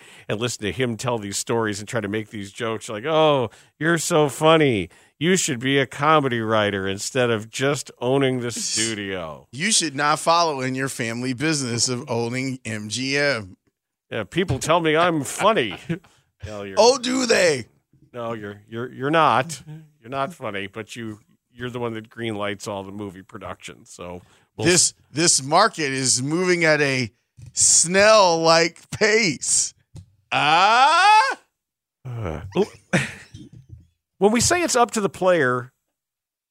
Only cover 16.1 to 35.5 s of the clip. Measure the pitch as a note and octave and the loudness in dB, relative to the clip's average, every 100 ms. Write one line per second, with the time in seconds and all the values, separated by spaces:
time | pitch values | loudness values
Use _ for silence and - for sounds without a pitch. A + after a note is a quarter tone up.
16.1 | _ _ _ - G#2 G2+ F#2+ A#3 C4+ B3 | _ _ _ -14 -10 -2 4 4 4 0
17.1 | C4 A#3+ G3+ F3 C3 - _ _ _ _ | -2 2 2 2 0 -6 _ _ _ _
18.1 | B2 A#2 A2+ G#2 G2+ G#2+ A2+ B2+ B2 C#3 | -10 -8 -8 -12 -14 -12 -10 -10 -6 0
19.1 | D#3+ D3 A#2 E3 D3+ D3+ D#3 - _ A2+ | 2 4 2 0 -8 -14 -20 -20 _ -10
20.1 | C3+ C3+ - A#2 G2+ G2 A2+ G#2+ B2 A2+ | -8 -8 -8 -8 -8 -10 -12 -14 -12 -12
21.1 | G#2+ _ _ _ B2 B2 A#2+ A#2+ A2 A2 | -14 _ _ _ -14 -10 -6 -8 -8 -12
22.1 | A#2 A#2 G2+ G2+ G2+ A2 G2+ G2 G2+ G2+ | -10 -6 -4 -6 -8 -8 -10 -10 -10 -12
23.1 | F2+ F#2+ G#2+ F2+ F2+ - A#1+ A2+ - F2 | -14 -20 -16 -14 -14 -16 -20 -20 -16 -14
24.1 | F2+ - _ _ - D3 F3+ - - _ | -14 -18 _ _ -2 2 2 2 -4 _
25.1 | C3 E3+ - C3+ E3+ G#3+ - C#3 C3+ B2+ | -2 0 0 2 4 4 0 -4 -2 -2
26.1 | B2 C#3 E3+ F#3 F3 D#3+ D3 C#3+ C3 A#2 | -2 -2 0 0 2 2 2 2 0 -4
27.1 | _ _ - - - - - E3 F#3+ G#3+ | _ _ -20 -8 0 2 4 2 4 6
28.1 | A3 F3+ E3 E3 E3 E3+ - - - G#3 | 6 6 4 4 4 4 -4 -12 0 2
29.1 | A3 F#3+ - - - - - _ - - | 4 2 -2 -2 -2 -2 -8 _ -20 -20
30.1 | _ - C3 C#3+ E3 G3+ A#3+ C#4 E4+ G4+ | _ -4 0 4 4 6 6 6 6 6
31.1 | G#4+ C5 - _ _ _ _ _ _ B2+ | 6 4 -2 _ _ _ _ _ _ -12
32.1 | A#2 F#2 D#2 F#2 F3+ G#3+ - _ D#3 - | -8 -6 -8 -4 -2 -2 -6 _ -4 -4
33.1 | - - - - - - - _ _ _ | -10 -20 -20 -20 -20 -20 -20 _ _ _
34.1 | - G3+ A#3 - F4 D#4+ B3 A#3 A3+ F#3+ | 0 2 4 2 2 2 2 2 0 -4
35.1 | - F#3 E3+ B2+ | 0 2 4 2